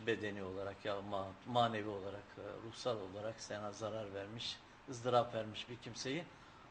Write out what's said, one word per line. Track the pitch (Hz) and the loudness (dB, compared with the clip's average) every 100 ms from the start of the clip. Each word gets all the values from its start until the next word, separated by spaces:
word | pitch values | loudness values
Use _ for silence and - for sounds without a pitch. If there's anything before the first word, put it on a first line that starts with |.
| 110 | 2
bedeni | 101 104 101 | 4 2 0
olarak | 92 95 98 98 | -2 0 -2 0
ya | 107 101 101 | 0 0 2
ma-, | 98 95 95 127 | 0 0 -4 4
manevi | 120 117 107 104 | 6 8 6 0
olarak, | 98 98 101 - 101 | -2 -2 -6 -8 -8
e, | 101 98 113 | -8 -6 -8
ruhsal | - 131 110 | -2 0 0
olarak | 95 101 107 110 | -2 -4 -4 -4
sana | - 104 104 | -4 -4 -4
zarar | 101 107 110 101 | -2 -2 -2 -2
vermiş, | 98 101 117 - - - - - | -4 -4 -4 -4 -6 -12 -14 -8
ızdırap | 120 123 123 117 | 0 6 6 6
vermiş | 113 107 104 - | 0 -2 -4 -6
bir | 120 | -8
kimseyi | 120 110 131 156 - - - - - | -8 -4 -2 -2 -4 -12 -18 -18 -18